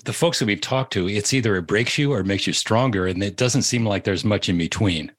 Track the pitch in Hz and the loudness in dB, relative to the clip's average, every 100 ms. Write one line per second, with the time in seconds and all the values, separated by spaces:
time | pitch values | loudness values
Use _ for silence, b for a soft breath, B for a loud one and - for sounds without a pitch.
0 | - 101 170 - 113 101 - 131 127 101 | -6 0 0 2 0 0 -2 -2 -2 -2
1 | 90 104 - 131 117 95 82 104 120 - | -2 -2 0 0 2 0 0 0 0 0
2 | 143 123 95 98 - 82 - 110 131 98 | 0 0 0 0 0 -2 0 2 2 2
3 | 92 92 101 95 127 131 131 120 113 98 | 0 0 -4 -2 0 2 0 0 0 0
4 | 104 90 107 101 - 87 82 - 104 80 | 0 0 0 0 2 0 0 0 0 0
5 | 73 | -4